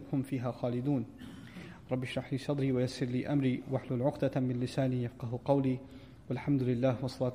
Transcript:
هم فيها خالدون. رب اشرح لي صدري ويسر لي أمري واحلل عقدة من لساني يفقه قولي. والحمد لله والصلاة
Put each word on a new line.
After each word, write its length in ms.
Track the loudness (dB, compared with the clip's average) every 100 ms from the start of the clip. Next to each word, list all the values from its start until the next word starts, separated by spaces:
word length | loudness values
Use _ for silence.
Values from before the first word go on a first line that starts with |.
| -2
هم 100 | -2
فيها 280 | 0 -2 -2
خالدون. 560 | -2 -2 0 2 0 0 -8 -14 -14 -16 -14 -14 -12 -4
رب 100 | -4
اشرح 300 | -2 -4 -2
لي 60 | -4
صدري 340 | 0 0 2
ويسر 340 | 4 2 0 0
لي 260 | 0 2
أمري 300 | 4 4 2 0
واحلل 320 | -2 0 0
عقدة 380 | 2 2 0 2
من 200 | 0 0
لساني 440 | -2 0 2 2
يفقه 360 | -2 -4 -6 -2
قولي. 340 | 2 4 4 2 -4 -16 -18 -12 -6
والحمد 320 | -2 2 2
لله 340 | 4 4 4 2
والصلاة 300 | -2 -2 -2